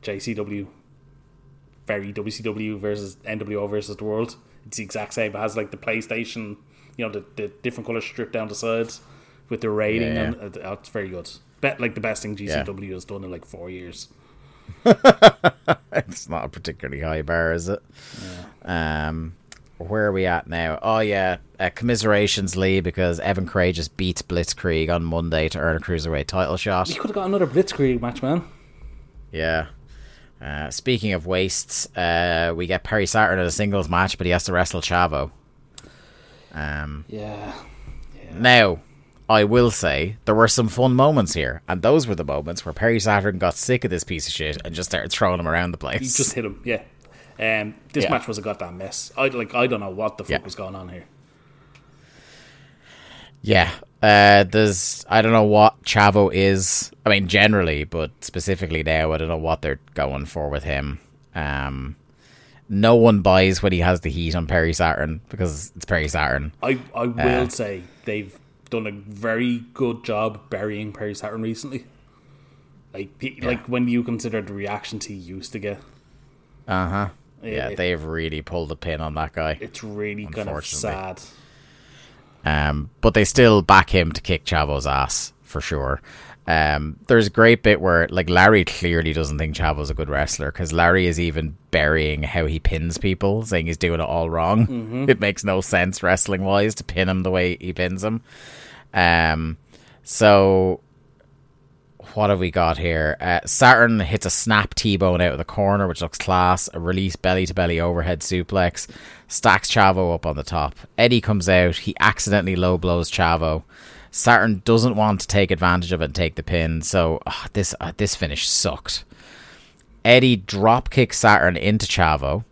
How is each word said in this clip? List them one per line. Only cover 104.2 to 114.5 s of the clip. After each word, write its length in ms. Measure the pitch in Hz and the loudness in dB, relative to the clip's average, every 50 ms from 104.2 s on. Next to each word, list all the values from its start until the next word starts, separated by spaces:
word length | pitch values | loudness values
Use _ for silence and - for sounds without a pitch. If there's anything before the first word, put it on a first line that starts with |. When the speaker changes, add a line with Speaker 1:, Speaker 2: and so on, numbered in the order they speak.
| - | -2
Speaker 2:
a 40 | 92 | -2
snap 440 | - - - 120 110 104 101 - - | -2 -2 0 2 2 2 2 0 -4
T-bone 480 | - - 113 101 92 98 92 90 87 90 | -2 0 0 2 2 2 2 2 2 2
out 100 | 87 65 | 0 0
of 60 | 69 | -2
the 60 | 85 | -6
corner, 420 | - - - 101 98 101 101 101 92 | -8 -4 -2 0 0 2 0 0 -2
which 140 | 85 - 90 | -2 -4 -6
looks 160 | 80 - - | -8 -8 -8
class. 500 | - - 92 90 90 90 90 90 - - - | -2 0 2 2 4 4 4 2 0 -6 -6
A 40 | - | -6
release 380 | 82 85 90 92 95 92 87 | -4 -2 -2 0 -2 -2 -4
belly-to-belly 640 | - - 92 92 92 95 87 87 95 90 85 85 82 | -2 0 0 2 2 0 -2 0 0 0 0 0 0
overhead 400 | 85 87 87 85 80 90 90 78 | 0 0 -2 -2 -2 -2 -4 -4
suplex. 640 | - - 95 90 87 - - 98 90 87 - - - - - - - - - - _ | -4 -4 -2 -4 -4 -2 0 2 2 2 0 -4 -12 -12 -14 -20 -20 -20 -20 -20 _
Stacks 420 | _ - - - 117 92 98 - - | _ -6 2 4 4 4 4 2 0
Chavo 440 | - 113 101 95 95 92 92 87 85 | 2 4 4 4 4 4 2 0 0
up 120 | 82 - | -2 -2
on 100 | 85 78 | -4 -4
the 80 | 71 76 | -4 -6
top. 320 | - - 82 73 71 - - - - _ - | -4 -2 -2 -2 -2 -4 -10 -20 -14 _ 2
Eddie 240 | 113 120 123 117 - | 4 4 4 2 2
comes 260 | - 110 101 87 90 | 2 -2 0 2 4
out. 280 | 92 90 90 87 82 | 4 4 4 4 0
He 200 | - - - - - | -2 -6 -8 -2 2
accidentally 560 | - 98 104 - - - 98 104 87 92 95 | 2 2 2 2 0 2 2 2 2 2 0
low 220 | 90 92 90 90 87 | 0 2 2 0 0
blows 320 | 82 90 87 87 85 - | 0 0 0 0 -2 -4
Chavo. 540 | - - 92 82 82 80 80 80 78 80 - _ - - - - - - - - - | 0 0 2 2 2 2 0 0 -2 -2 -6 _ -20 -20 -20 -20 -20 -20 -20 -12 -8
Saturn 500 | - - - 120 110 98 113 | -2 4 6 6 6 6 4